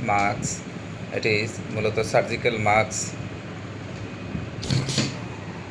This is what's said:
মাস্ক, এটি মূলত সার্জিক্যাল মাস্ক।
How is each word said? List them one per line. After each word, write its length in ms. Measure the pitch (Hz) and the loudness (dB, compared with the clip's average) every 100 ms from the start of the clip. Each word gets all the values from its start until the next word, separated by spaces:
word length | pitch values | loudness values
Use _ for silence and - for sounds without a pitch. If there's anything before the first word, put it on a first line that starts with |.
মাস্ক, 580 | 113 101 101 110 - - - - - - - 98 | 2 4 4 2 -2 -4 -8 -10 -10 -8 -4 0
এটি 320 | 113 104 110 - - | 2 2 2 -4 -4
মূলত 320 | 107 107 110 | 0 2 2
সার্জিক্যাল 560 | 107 120 - 117 127 110 | 4 4 4 2 2 4
মাস্ক। 500 | 104 107 107 - - - - - - - - - - - - - - - - - - 131 - - 135 - - - - - - | 6 6 6 0 -4 -6 -8 -8 -10 -10 -10 -10 -8 -8 -8 -8 -6 -6 -6 -6 2 2 2 0 0 -2 -8 -8 -8 -8 -8